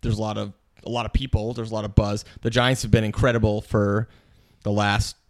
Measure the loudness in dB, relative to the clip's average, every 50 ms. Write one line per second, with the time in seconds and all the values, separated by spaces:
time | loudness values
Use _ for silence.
0 | -2 -2 -2 -2 -2 -4 -4 -6 -8 -10 -12 _ _ _ _ -16 -12 -8 -6 -6
1 | -6 -2 -4 -4 -4 -2 -4 -4 -2 -4 -6 -6 -8 -6 -6 -6 -6 4 4 4
2 | 4 4 0 -4 -6 -12 -20 -6 -6 0 2 2 2 2 2 0 0 2 2 2
3 | 2 0 0 0 2 2 2 2 2 2 0 -2 -4 -2 0 0 2 2 0 0
4 | -2 -4 -12 _ _ _ _ _ _ _ _ _ _ -2 0 0 0 0 0 0
5 | -2 -4 -6 _ _